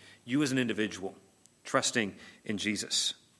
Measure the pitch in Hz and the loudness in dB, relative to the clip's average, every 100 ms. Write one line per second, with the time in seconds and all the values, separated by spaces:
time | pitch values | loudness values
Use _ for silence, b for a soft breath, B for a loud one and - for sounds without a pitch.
0 | B B - 139 143 131 120 104 107 92 | B B -2 2 2 2 2 0 -2 -2
1 | 92 - - _ - _ - 135 - 123 | -10 -10 -20 _ -20 _ 0 0 2 2
2 | 101 - B B - 104 104 101 - - | 0 -4 B B -6 -2 -2 -2 -2 0
3 | - - _ _ | 0 -4 _ _